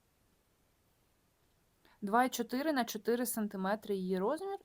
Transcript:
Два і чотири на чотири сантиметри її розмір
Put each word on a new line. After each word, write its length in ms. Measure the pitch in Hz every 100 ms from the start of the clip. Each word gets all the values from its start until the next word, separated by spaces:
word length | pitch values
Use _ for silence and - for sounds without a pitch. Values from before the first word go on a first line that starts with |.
| _ _ _ _ _ _ _ _ _ _ _ _ _ _ _ _ _ _ _ _
Два 220 | 202 220
і 40 | 254
чотири 440 | - 233 247 302
на 120 | 285
чотири 420 | 233 208 - 233 247
сантиметри 680 | - 208 202 190 214 -
її 240 | 196 185 185
розмір 400 | 196 311 381 392